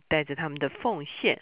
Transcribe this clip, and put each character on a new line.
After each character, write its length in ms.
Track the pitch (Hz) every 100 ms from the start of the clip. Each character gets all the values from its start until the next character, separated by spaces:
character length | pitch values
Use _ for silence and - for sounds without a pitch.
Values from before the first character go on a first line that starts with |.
| -
带 160 | 156
着 100 | 147
他 140 | 143 165
们 100 | 143
的 100 | 143
奉 360 | - 247 185
献， 360 | 143 - - -